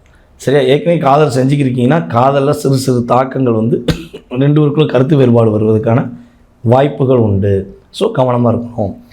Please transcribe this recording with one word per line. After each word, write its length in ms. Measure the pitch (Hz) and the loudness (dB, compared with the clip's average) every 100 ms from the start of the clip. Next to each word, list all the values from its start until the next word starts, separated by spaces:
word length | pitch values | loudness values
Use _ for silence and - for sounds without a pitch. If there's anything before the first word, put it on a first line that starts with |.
| _ _ _ _ | _ _ _ _
சரியா? 260 | - 143 | -2 0
ஏற்கனவே 400 | 131 147 170 170 | 2 0 0 0
காதல் 420 | 135 147 147 127 | 2 2 2 0
செஞ்சுக்கிருக்கீங்கன்னா, 640 | 131 147 131 127 123 165 165 | 0 0 0 0 0 0 0
காதல்ல 440 | 117 131 143 139 | 0 2 2 0
சிறு 240 | 147 139 | -2 0
சிறு 300 | 135 - 123 | 0 0 -2
தாக்கங்கள் 480 | 120 123 131 135 123 | 0 0 0 -2 0
வந்து 320 | 110 113 165 120 - - | 0 0 -2 -4 -6 -8
<coughs> 220 | - - | -18 -10
ரெண்டு 340 | 127 143 151 | -2 0 2
பேருக்குள்ள 240 | 147 151 143 | 2 0 0
கருத்து 300 | 123 131 143 | 0 2 2
வேறுபாடு 340 | 120 117 113 | 4 4 2
வருவதற்கான 600 | 107 110 107 117 117 117 - - _ _ _ | 0 0 0 0 -2 -2 -12 -20 _ _ _
வாய்ப்புகள் 580 | 113 127 143 147 131 127 | 0 2 2 -2 0 2
உண்டு. 600 | 107 98 101 98 - - _ | 2 0 0 -2 -4 -18 _
So, 200 | - - | -6 -4
கவனமா 400 | - 127 120 120 | -2 -2 0 0
இருக்கணும். 400 | 101 - - 98 - - | -2 -6 -8 -8 -8 -20